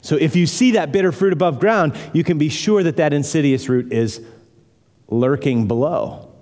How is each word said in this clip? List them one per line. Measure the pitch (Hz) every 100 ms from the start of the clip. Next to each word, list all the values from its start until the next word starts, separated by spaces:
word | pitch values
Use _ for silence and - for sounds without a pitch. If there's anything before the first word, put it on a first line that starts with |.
So | - 156
if | 151 175
you | 165
see | - 254
that | 220 156
bitter | 196 185
fruit | - 196
above | 175 175 127
ground, | 196 220 160 - -
you | 165
can | 170 160
be | 151
sure | - - 208
that | 170 -
that | 151
insidious | 143 139 160 143 131 131
root | 127 123
is | 117 113 - - - _ _ _ _ _ _ -
lurking | 113 127 139 147 120 104
below. | 117 143 175 - - - -